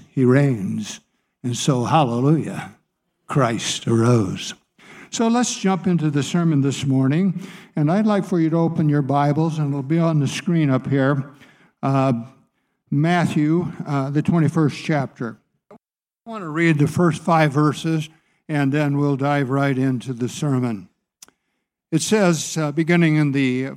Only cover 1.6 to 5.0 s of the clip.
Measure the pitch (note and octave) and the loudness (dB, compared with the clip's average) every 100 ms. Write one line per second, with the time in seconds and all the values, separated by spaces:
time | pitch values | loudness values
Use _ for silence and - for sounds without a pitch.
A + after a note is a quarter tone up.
1.6 | - B2+ A2 D3 C3+ A#2 C#3 D#3+ F#2+ F#2+ | -2 -2 2 2 2 2 2 2 0 -8
2.6 | - - _ _ _ _ - D3+ A#2+ A#2 | -12 -18 _ _ _ _ -6 0 0 0
3.6 | - - - A#2 A#2 A#2+ F#2+ F#2+ - - | -4 -6 0 2 4 4 2 -4 -10 -14
4.6 | _ _ - - | _ _ -20 -20